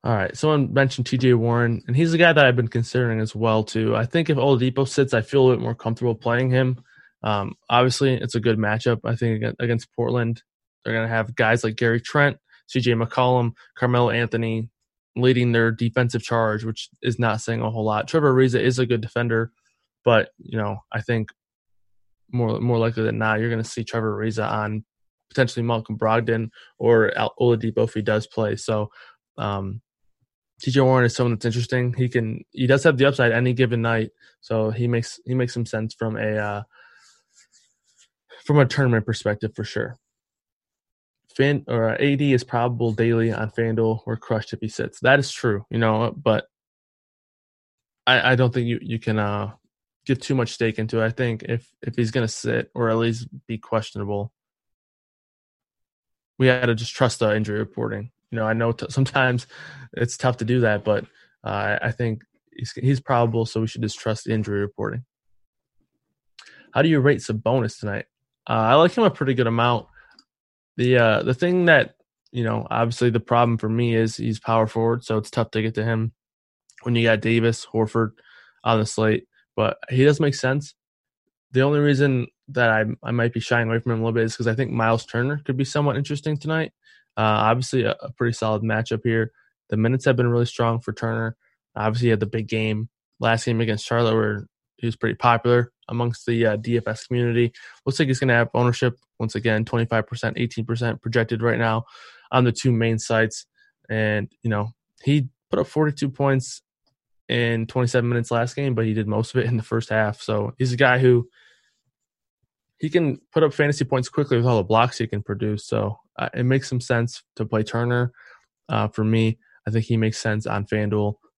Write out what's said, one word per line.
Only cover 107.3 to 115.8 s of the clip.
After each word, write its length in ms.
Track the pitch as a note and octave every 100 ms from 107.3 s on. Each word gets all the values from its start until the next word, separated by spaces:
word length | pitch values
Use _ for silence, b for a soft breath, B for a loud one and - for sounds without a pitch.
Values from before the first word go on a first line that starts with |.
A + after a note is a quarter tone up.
in 360 | A#2+ A#2+ A2+ A2+
twenty-seven 420 | C3 A#2+ B2+ A#2+
minutes 220 | A#2+ A#2
last 240 | A#2 A#2+
game, 200 | - C#3
but 100 | A#2
he 80 | A2+
did 160 | A2 G#2
most 260 | A2 A2+
of 60 | B2+
it 60 | A#2
in 100 | A#2
the 60 |
first 260 | G#2+ A2+ A2+
half. 320 | A2 G#2+ G#2
So 320 | - G#2+ G#2 -
he's 160 | B2+
a 20 | B2
guy 220 | C3+ B2
who, 300 | C3 B2 A#2+ b b b b b _ _ _ _ _ _ _ _ _ _
he 120 | D#3
can 280 | F3 D#3+ - _
put 100 | -
up 120 | D#3
fantasy 320 | - D3 D3 C3+
points 240 | B2+ B2+
quickly 260 | - C#3+ A#2+
with 80 |
all 140 | A#2+ A2+
the 60 |
blocks 340 | G2 A2 B2 -
he 80 | A2+
can 160 | G#2
produce. 440 | - G#2 G#2+ G#2 -
So, 320 | A2+